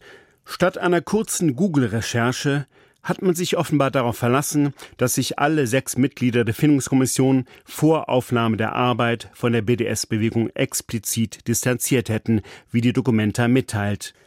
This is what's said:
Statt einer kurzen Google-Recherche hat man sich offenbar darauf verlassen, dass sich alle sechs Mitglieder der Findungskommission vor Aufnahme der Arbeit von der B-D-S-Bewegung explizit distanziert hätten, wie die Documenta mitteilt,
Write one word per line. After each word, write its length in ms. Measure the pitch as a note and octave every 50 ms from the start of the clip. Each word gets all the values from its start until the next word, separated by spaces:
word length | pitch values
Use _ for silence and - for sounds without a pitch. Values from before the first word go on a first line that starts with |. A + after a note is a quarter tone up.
| - - - - - _ _ _ _
Statt 320 | - - - F3 F#3 -
einer 240 | - F#3 F3 F3 E3+
kurzen 540 | - - G3+ A3 A3 - - - F3+ D3+ A#2+
Google-Recherche 1120 | C3+ G3 F#3+ D3+ C#3+ B2+ G2 G#2+ A2+ - - - A#2+ A#2 B2 B2+ - - D3 C#3 C#3+ C3+ _ _ _ _ _ _ _
hat 200 | - - - -
man 120 | G3 F#3 E3
sich 240 | E3+ F3+ - F3+
offenbar 340 | D#3+ D#3 - D#3 C#3+ C#3 C3
darauf 260 | B2+ C3+ A#2 A#2+ G#2+
verlassen, 560 | - B2 A#2 B2 C#3+ C#3+ - - D3 C#3+ C#3+ - - - - -
dass 180 | - B2 B2+ -
sich 240 | C#3 B2 - - -
alle 280 | C#3+ D3+ D#3+ D3+ C3
sechs 300 | G#2+ B2+ C3 - - -
Mitglieder 460 | B2 C3+ C#3 - - B2 B2 A2 A#2+ A2+
der 100 | A#2 A2
Findungskommission 920 | - D#3 D3+ D3 C3+ - - C3+ C3 C3 A#2 - - C3 C3+ C3+ C3 B2 - - - _
vor 440 | - - - D3+ D#3 D#3+ D3 - -
Aufnahme 480 | B2+ B2+ - - B2 A#2 A#2 A2+ A2
der 160 | G#2 G#2+ - -
Arbeit 560 | A#2+ B2 B2 A#2+ A2+ A#2+ A#2 A#2 A2+ - - -
von 200 | - - A#2+ A#2
der 80 | A#2
B-D-S-Bewegung 880 | G2+ A#2 B2 G2+ A2+ G#2 A2+ - - - A2+ G#2 A2 A2+ - A#2 A2+ -
explizit 960 | - - C3+ - - - - - A#2+ A2 - - - A#2 A2 - - - -
distanziert 640 | A#2+ A#2 - - B2+ B2 - - - C#3 A#2+ - -
hätten, 320 | G#2+ A2 - - A2+ G2+ - - - - _ -
wie 100 | - A#2
die 120 | A#2 B2 A2
Documenta 540 | C3 G#2 C3 A2+ G#2+ G#2+ G#2+ - - A#2+
mitteilt, 680 | A#2 B2+ C3+ B2 - A#2 G#2 G2+ G#2 G2+ - - - _ _ _